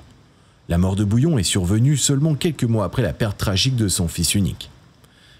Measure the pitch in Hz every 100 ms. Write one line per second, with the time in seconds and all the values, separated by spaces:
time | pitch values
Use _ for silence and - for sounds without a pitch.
0 | - - _ _ _ _ - 87 92 95
1 | 107 113 160 139 90 101 87 107 131 147
2 | - 139 160 143 175 139 123 113 90 127
3 | 101 - 110 - - 95 135 127 104 -
4 | 85 - 85 - 123 - - - - _
5 | - _ -